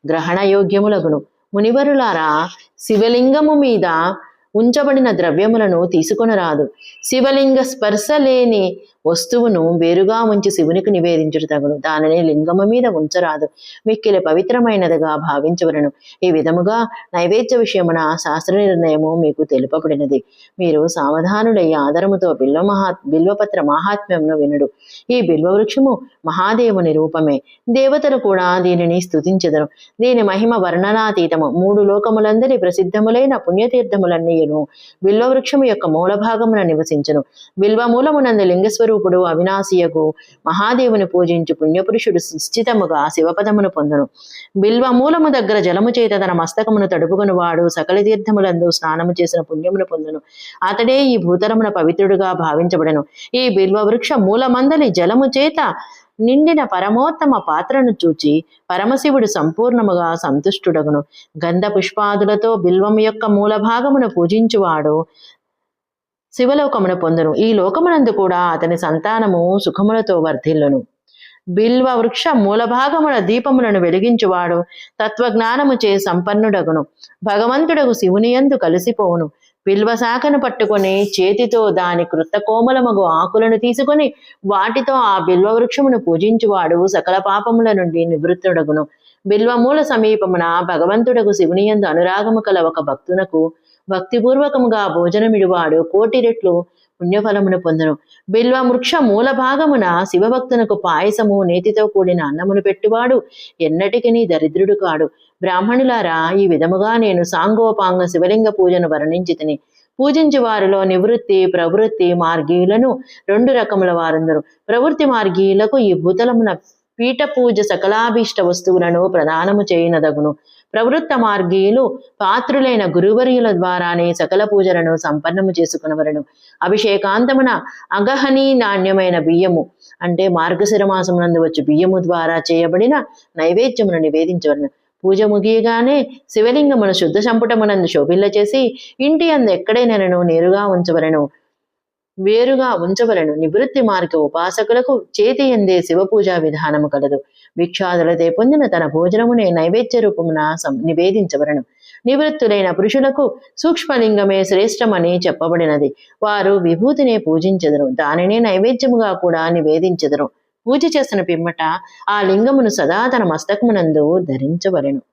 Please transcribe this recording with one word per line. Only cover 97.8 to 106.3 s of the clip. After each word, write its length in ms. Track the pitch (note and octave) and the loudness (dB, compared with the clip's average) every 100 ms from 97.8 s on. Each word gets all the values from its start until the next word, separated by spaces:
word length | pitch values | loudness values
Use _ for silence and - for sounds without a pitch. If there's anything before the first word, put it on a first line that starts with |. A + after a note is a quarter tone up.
| D#3 D3+ _ _ - | 0 -4 _ _ -4
బిల్వ 280 | G#3+ A#3+ C4 B3+ | 0 2 2 0
వృక్ష 240 | B3+ B3 E4 | 0 0 0
మూల 300 | B3+ G3+ B3+ | 2 2 0
భాగమున 540 | C4+ C4 C#4 D#4 C#4 F#3 F3 | 0 -2 0 2 2 0 0
శివభక్తునకు 720 | G3 F3 A3 B3+ B3+ B3 A3 G3+ F#3 | 0 0 2 0 0 -2 0 -2 -2
పాయసము, 520 | D#3 G3 G#3+ G#3+ G3 | 0 0 0 0 0
నేతితో 400 | F#3 F3 G3 G#3+ G#3+ | 0 0 0 0 0
కూడిన 340 | G3+ F#3 F3+ | 2 0 0
అన్నమును 380 | D3 D3+ F#3+ G3 | -2 -4 -2 0
పెట్టువాడు 560 | G3 F#3+ G#3+ A3+ B3 B3+ - - - _ | 0 -2 0 0 0 0 -2 -20 -20 _
ఎన్నటికినీ 600 | D#3+ D#3+ G3 A#3+ A#3+ A#3 G#3+ | -2 0 0 0 0 0 2
దరిద్రుడు 500 | D#3+ D#3 D#3 G3 G3+ | 0 0 0 0 0
కాడు. 240 | F#3 D#3 D#3 _ _ _ | 0 -2 -4 _ _ _
బ్రాహ్మణులారా, 760 | F#3 F3+ G3+ A#3+ C4 A#3 F3+ D#3+ D#3+ | -2 -2 0 0 0 0 -2 -2 0